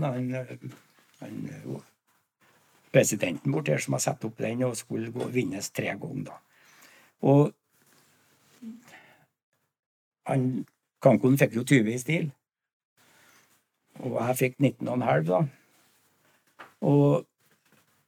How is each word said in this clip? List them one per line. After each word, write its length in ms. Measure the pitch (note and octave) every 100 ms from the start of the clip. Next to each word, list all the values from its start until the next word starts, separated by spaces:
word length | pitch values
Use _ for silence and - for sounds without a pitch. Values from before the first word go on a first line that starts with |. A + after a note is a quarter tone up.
da, 100 | D3 B2
en, 160 | B2+ B2+ B2 B2 C3 - _ _ _ _
en, 600 | - A1 G#1 G#1 B2 - - _ _ _ _ _ _ _ _ _ _
presidenten 640 | C3+ A2 G#2+ F2+ D#2 C#3+ D3+
bort 160 | C#3
her 80 | C3
som 160 | - -
har 80 | -
satt 200 | C3 A2+
opp 100 | A2+
den 240 | A2 A#2+ B2+
og 100 | A#2
skulle 380 | - A2+ A2+ A#2+
gå, 160 | A#2
vinnes 400 | B2 G2 G2 G#2
tre 240 | - - G2+
ganger 320 | - C3 -
da. 140 | - _ _ _ - - - _ _
Og 300 | - C#3+ D3 - _ _ _ _ _ _ _ _ _ _ A3+ A3+ - - - _ _ _ _ _ _ _ _ _ _ _ -
han, 140 | C3+ B2+ B2+ - _ _ _
Kankon 360 | C3+ G#2+ B2+ C#3
fikk 160 | C#3 A2
jo 80 | A#2+
tyve 280 | C#3 G#2+ B2
i 40 |
stil. 300 | B2+ D#3+ D#3 - _ _ _ _ _ _ _ _ _ _ _ _ _ _ _ - B2
Og 140 | A#2
jeg 160 | A#2 B2+
fikk 220 | C3 -
nitten 280 | C#3 - A#2+
og 80 | B2
en 80 | -
halv 160 | D3 D#3+
da. 140 | F3+ D3 - _ _ _ _ _ _ _ _ _ - - _ -
Og, 380 | C#3+ C#3+ D3 - _ _ _ _ _ _ _